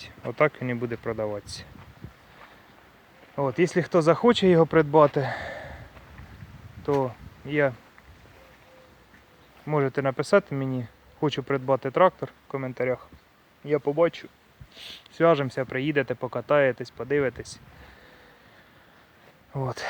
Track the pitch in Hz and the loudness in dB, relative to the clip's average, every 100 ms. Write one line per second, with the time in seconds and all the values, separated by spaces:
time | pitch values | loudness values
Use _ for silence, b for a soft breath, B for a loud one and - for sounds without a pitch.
0 | - - 123 - 151 - 127 120 120 113 | -20 -12 -12 0 0 0 -6 -4 -6 -6
1 | - 110 107 104 - - - - - - | -6 -6 -6 -6 -10 -16 -18 -20 -20 -20
2 | - B B B B B B - - _ | -20 B B B B B B -20 -20 _
3 | _ - - - 139 123 175 180 147 180 | _ -20 -14 -4 -4 0 0 0 0 2
4 | 156 156 233 233 190 170 160 160 151 156 | 4 4 4 4 4 6 6 4 4 6
5 | 147 147 127 B B B B B B B | 6 4 -4 B B B B B B B
6 | - - - - - - - - - 143 | -20 -20 -20 -20 -20 -20 -20 -12 -2 -2
7 | 131 110 - - 135 147 143 120 - - | -2 -6 -20 -18 -4 0 0 0 -16 -20
8 | - - - - - - - - - _ | -20 -20 -20 -20 -20 -20 -20 -20 -20 _
9 | _ - _ _ _ - - 151 139 143 | _ -20 _ _ _ -18 -4 -2 0 -2
10 | 135 127 143 202 - 139 135 127 120 _ | -2 -4 2 2 2 -6 -4 -6 -8 _
11 | _ _ 151 - 131 139 131 131 135 156 | _ _ -4 -4 -4 -4 0 -2 0 2
12 | 180 - 143 - _ 135 131 123 127 123 | 2 2 -10 -12 _ -10 -8 -4 -4 -4
13 | - - _ _ _ _ 143 147 143 147 | -8 -20 _ _ _ _ -4 -2 0 2
14 | 170 - - _ _ _ - B B B | 0 0 -16 _ _ _ -20 B B B
15 | - - 165 151 135 139 131 131 143 143 | -20 2 4 4 0 -4 -4 -4 0 0
16 | 127 123 123 123 - 147 135 120 123 - | -2 -4 -6 -8 2 4 4 0 -10 -12
17 | 123 143 131 123 - - b b b b | -4 -2 -2 -4 -14 -18 b b b b
18 | b b b b b b b b b b | b b b b b b b b b b
19 | b b b _ _ 139 131 - B | b b b _ _ -8 -8 -8 B